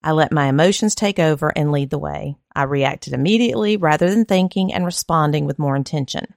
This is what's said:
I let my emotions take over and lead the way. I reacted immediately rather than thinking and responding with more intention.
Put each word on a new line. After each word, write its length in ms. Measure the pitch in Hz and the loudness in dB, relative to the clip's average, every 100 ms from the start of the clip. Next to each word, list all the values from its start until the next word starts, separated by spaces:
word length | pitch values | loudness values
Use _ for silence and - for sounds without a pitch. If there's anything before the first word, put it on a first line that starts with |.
I 120 | - | 2
let 180 | 156 156 | 2 2
my 160 | 151 139 | 2 2
emotions 480 | 135 175 202 214 - | 4 2 2 -2 0
take 240 | 208 196 | -2 2
over 320 | 160 151 151 - | 0 2 -2 0
and 160 | 147 | 0
lead 160 | 147 139 | 0 -2
the 80 | 147 | -6
way. 400 | 147 - - 143 _ - | -6 -8 -10 -12 _ -6
I 80 | |
reacted 480 | 139 143 135 147 - | -2 0 -2 -4 -8
immediately 640 | 131 151 226 240 240 214 214 | -2 2 2 2 0 -2 0
rather 340 | 165 151 175 | 2 2 2
than 140 | 208 | 2
thinking 500 | 220 190 185 - 190 | 2 2 2 0 -2
and 120 | - 180 | -2 -4
responding 600 | 175 - 160 151 151 143 | -6 -2 0 2 0 -2
with 140 | 139 | -2
more 160 | 143 139 | -2 -2
intention. 580 | 131 156 135 - - | -2 -4 -4 -8 -10